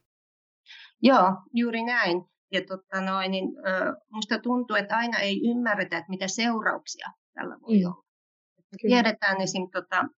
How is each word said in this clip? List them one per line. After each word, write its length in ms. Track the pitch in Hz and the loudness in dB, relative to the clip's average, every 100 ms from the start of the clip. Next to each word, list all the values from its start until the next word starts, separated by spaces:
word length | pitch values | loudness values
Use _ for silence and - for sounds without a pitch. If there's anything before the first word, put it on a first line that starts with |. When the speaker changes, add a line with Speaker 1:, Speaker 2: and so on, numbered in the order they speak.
| _ _ _ _ _ _ - - - _ | _ _ _ _ _ _ -20 -20 -20 _
Speaker 1:
Joo, 340 | 240 247 185 190 - | 6 8 6 2 -4
juuri 300 | 233 240 226 | -2 -2 -2
näin. 320 | 233 240 196 175 180 _ _ | -2 0 2 0 -4 _ _
Ja 80 | 185 190 | -6 -4
tota 340 | 190 - 190 | -10 -8 -6
noin, 300 | 190 190 190 | -2 -2 -2
niin, 180 | 190 185 - 190 | -2 -4 -4 -4
ö, 280 | 185 185 - _ | -2 -2 -4 _
musta 260 | 214 196 220 | -10 -4 -4
tuntuu, 380 | 240 247 240 208 | 0 -2 0 -2
että 200 | 202 226 | 0 -2
aina 220 | 233 214 | 0 -2
ei 220 | 202 196 226 | -2 0 0
ymmärretä, 480 | 240 240 202 180 170 | 0 0 0 -2 -4
että 120 | 175 | -6
mitä 180 | 185 190 | -6 -4
seurauksia 800 | - 233 220 180 - - - - - _ | -2 0 0 -2 -4 -8 -14 -14 -16 _
tällä 260 | - - - | -12 -12 -10
voi 180 | 233 208 | 2 4
Speaker 2:
Mm. 60 | 175 | 4
Speaker 1:
olla. 180 | 175 _ _ _ _ _ _ _ | -4 _ _ _ _ _ _ _
Me 60 | 196 | -4
Speaker 2:
Kyllä. 140 | 220 | 4
Speaker 1:
tiedetään 460 | 240 220 214 202 190 | 4 4 0 -2 0
esim, 300 | 190 190 180 | -2 -4 -4
tota, 320 | 185 - 180 - | -8 -4 -2 -2